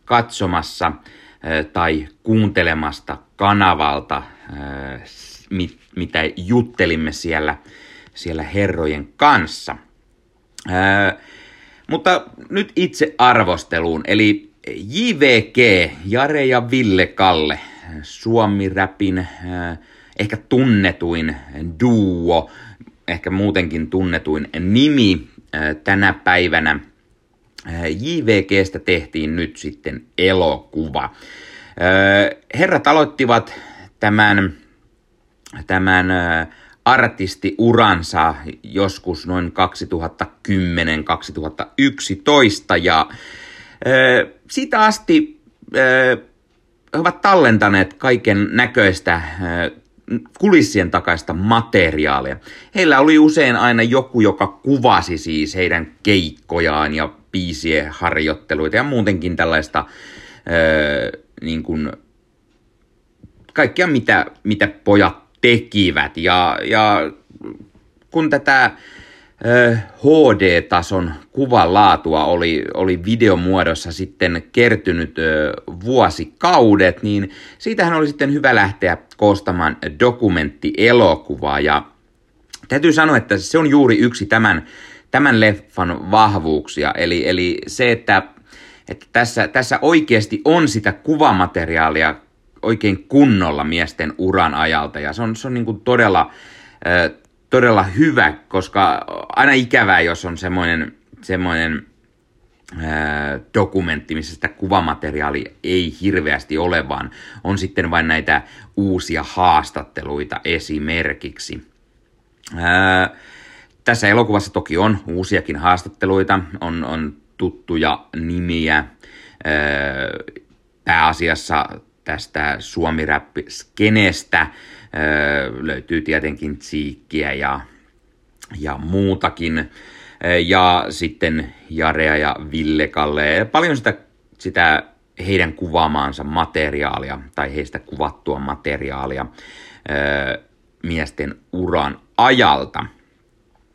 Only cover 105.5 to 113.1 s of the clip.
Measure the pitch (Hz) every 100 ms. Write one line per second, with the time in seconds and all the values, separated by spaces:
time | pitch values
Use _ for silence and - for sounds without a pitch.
105.5 | _ 82 90 82 - 98 90 76 71 -
106.5 | 76 90 82 67 69 64 - - - 92
107.5 | 98 92 - 85 85 82 80 82 73 -
108.5 | - - - 98 90 - 80 71 90 90
109.5 | 80 73 73 69 - 69 71 - - 80
110.5 | 82 - 78 76 82 73 67 - - -
111.5 | 65 - _ _ _ _ _ _ _ -
112.5 | 85 87 90 95 92 92